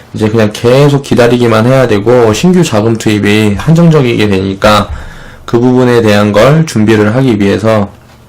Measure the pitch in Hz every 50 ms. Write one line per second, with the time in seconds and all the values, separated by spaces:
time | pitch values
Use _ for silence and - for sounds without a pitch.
0 | - - - 107 110 107 104 113 107 104 - - - 117 123 139 143 143 139 135
1 | 139 - - 123 120 120 123 123 120 117 110 110 110 123 131 135 131 - 107 101
2 | 101 113 123 127 117 110 107 - - 180 185 185 165 160 117 107 104 117 113 107
3 | - 113 104 104 101 101 104 107 107 104 101 95 - 151 160 160 170 165 156 151
4 | 131 120 117 113 107 104 98 95 98 98 98 98 - 107 107 104 101 - - -
5 | - - - - - - - - - - - 120 123 127 127 127 127 123 123 117
6 | 110 107 104 104 104 104 104 104 113 135 151 160 160 - - 110 107 107 113 107
7 | 104 104 110 131 135 131 113 104 101 98 98 95 98 110 110 107 98 98 - -
8 | - - - - -